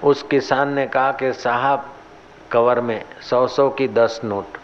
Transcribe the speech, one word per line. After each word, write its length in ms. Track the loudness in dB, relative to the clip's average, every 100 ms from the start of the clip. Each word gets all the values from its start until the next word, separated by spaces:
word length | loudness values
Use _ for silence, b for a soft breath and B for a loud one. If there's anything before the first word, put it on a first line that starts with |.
उस 200 | 2 0
किसान 500 | 2 0 2 0 0
ने 140 | -2 -2
कहा 240 | 0 0
कि 220 | 0 -4
"साहब, 560 | -2 -2 0 0 -2 -4 -18 -20 -20 -20 -20 -2
कवर 300 | 2 4 2
में 220 | 0 -4 -8 -16
सौ 260 | -2 0 2
सौ 220 | 2 2
की 180 | 2 0
दस 340 | 2 2 0
नोट 340 | -4 -4 -6 -14